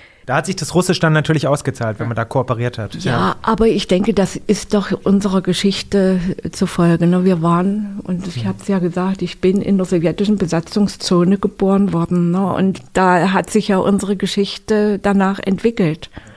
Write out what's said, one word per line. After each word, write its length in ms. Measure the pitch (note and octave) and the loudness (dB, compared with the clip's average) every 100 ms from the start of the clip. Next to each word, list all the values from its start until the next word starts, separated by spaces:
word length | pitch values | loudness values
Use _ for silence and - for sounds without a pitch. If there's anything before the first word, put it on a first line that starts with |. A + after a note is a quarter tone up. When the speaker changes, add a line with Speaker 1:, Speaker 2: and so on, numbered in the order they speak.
| - _ - | -20 _ -4
Speaker 1:
Da 100 | C#3 | -4
hat 100 | F#3+ | -2
sich 120 | - | -6
das 180 | - E3+ | -2 0
Russisch 240 | F3+ E3+ | 2 2
dann 140 | D#3+ | 2
natürlich 340 | D#3 D3 D#3 C3+ | 2 2 0 0
ausgezahlt, 520 | D3 - - A2+ G#2+ | -2 -2 -4 -4 -4
wenn 40 | |
Speaker 2:
Ja. 60 | A2+ | -4
Speaker 1:
man 60 | A2 | -4
da 80 | A#2 | -2
kooperiert 520 | C3+ B2+ A#2 A#2+ A#2+ | -2 -2 -2 -4 -6
hat. 180 | G2+ - | -8 -6
Speaker 2:
Ja, 160 | E3+ | -2
Speaker 1:
Ja. 240 | A#2+ F#3 - | 0 0 -2
Speaker 2:
aber 240 | - A3 A3+ | 0 2 4
ich 200 | F#3 - | 2 2
denke, 260 | F3+ G#3 | 0 2
das 220 | G3+ F#3 - | 2 0 -2
ist 380 | - F#3+ - | -2 -2 0
doch 180 | G#3 F#3+ F#3+ - | -2 0 -2 2
unserer 360 | G3 G3+ F#3 | 2 2 0
Geschichte 800 | F3+ F3 G3 G3 - G3+ F#3+ F#3 F3+ - - | 0 0 0 -2 -2 2 2 2 -2 -6 -8
zufolge, 560 | - F#3 - E3+ E3 E3+ | -4 -2 2 2 4 4
ne? 160 | F3+ | 4
Wir 180 | F#3 F3 | 2 2
waren, 600 | E3+ E3+ F#3+ G#3 G3+ G3+ | 2 2 0 -2 -6 -8
und 240 | - F3+ F#3 | -6 -6 -6
ich 160 | B2 | -6
Speaker 1:
Mhm. 60 | F#3+ | -6
Speaker 2:
hab's 180 | F#3+ - | -6 -4
ja 120 | G3 | -2
gesagt, 420 | F3 F#3 F#3 F#3+ | 0 -2 -2 -2
ich 180 | F3+ - | -6 -2
bin 220 | F#3 D#3+ | 0 2
in 160 | - G3 | 2 0
der 80 | F3+ | 2
sowjetischen 500 | F3 D#3+ D#3 G3+ G3+ | 0 0 0 0 0
Besatzungszone 1000 | F3 E3 - G#3 G3 - - F3+ F3 G3 | 0 -2 -2 -2 -2 -2 0 2 4 2
geboren 560 | G3+ - F#3+ G3 G3+ | 0 0 2 2 2
worden, 380 | E3+ E3+ F3 F3 | 0 0 0 0
ne? 140 | F3+ G3 | 0 0
Und 280 | - F#3+ - - | 0 0 -2 -4
da 400 | F#3+ F#3 F3+ F#3 | 0 4 4 2
hat 180 | F#3+ E3+ | 0 0
sich 200 | G#3+ G3+ | 0 2
ja 80 | F#3+ | 2
unsere 400 | - G3 G3+ G3 | 2 0 0 -2
Geschichte 840 | G3 - G3+ - - G#3+ G#3 G3 | -2 -2 -4 -4 -2 0 2 0
danach 400 | G3+ G3 F#3+ G3+ | 0 2 2 0
entwickelt, 680 | - F#3 A#3 A#3 E3 D#3+ - - - | -2 0 0 2 0 -2 -10 -18 -20